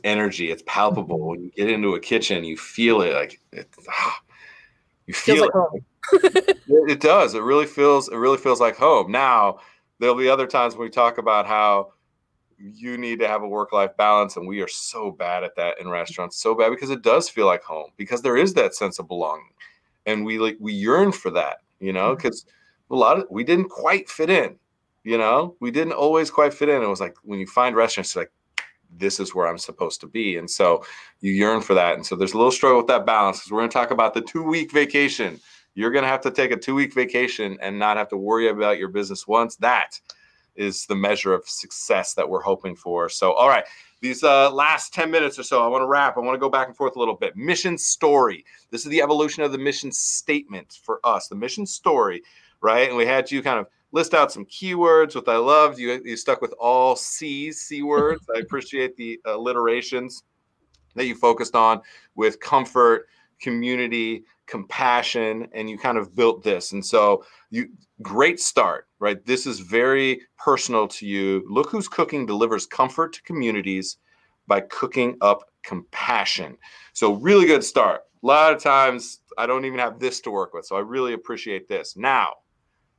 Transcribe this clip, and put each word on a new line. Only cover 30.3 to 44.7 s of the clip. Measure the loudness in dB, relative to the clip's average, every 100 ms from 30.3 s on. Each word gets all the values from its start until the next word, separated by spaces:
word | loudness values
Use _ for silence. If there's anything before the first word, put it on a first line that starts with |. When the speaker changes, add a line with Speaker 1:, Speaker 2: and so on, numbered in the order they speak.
| -4
Speaker 1:
And | -6
so | 0 2 2 -2 -18 -20 _
you | -2
yearn | 2 2 2
for | 2
that. | 2 4 0
And | -4
so | -4
there's | -2
a | 2
little | 2
struggle | 4 4 4
with | 4
that | 2 2
balance, | 2 2 -2
'cause | -6
we're | -4
gonna | -2
talk | 0 0
about | 2 2
the | 0
two-week | -6 -6 -2 -4 0
vacation. | 0 2 2 0 0 -6 -6 _ _ _
You're | -4 0
gonna | 0 0
have | 0
to | -2
take | 0 0
a | -2
two-week | -2 -2 0
vacation | 0 -2 0 -2 -4 -8 -8
and | -8 -2
not | 0 0
have | -2
to | -6
worry | -2 2 2
about | 2 0 0
your | -4
business | -6 -6 -10 -2
once. | 0 0 -2
That | 0 0 -2 -10 -20 -20 _ _ _
is | -8 -6 -6 -6
the | -2
measure | -2 -2 0
of | -2 -2
success | -12 -12 -14 -2 -2 0
that | -4 -4
we're | -4
hoping | -2 -4 -6 -12
for. | -6 -4 -4
So, | 0 0
all | 4 4
right, | 4 -2 -14 _ _
these, | -8 0
uh, | 4 4 4
last | 2 0